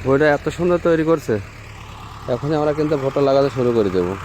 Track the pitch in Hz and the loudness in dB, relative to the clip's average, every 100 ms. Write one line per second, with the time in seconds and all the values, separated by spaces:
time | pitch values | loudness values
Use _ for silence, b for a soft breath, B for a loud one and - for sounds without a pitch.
0 | 131 139 151 143 - - 175 175 170 165 | 2 4 4 2 -2 -2 0 2 2 2
1 | 160 165 - 107 95 - - - - - | 2 0 0 -4 -4 -16 -18 -18 -18 -18
2 | - - - 123 139 156 151 151 151 151 | -16 -14 -6 -4 0 0 0 0 0 0
3 | 135 143 139 135 139 123 123 117 101 90 | 0 2 2 4 2 2 2 2 2 2
4 | 90 95 | -2 -4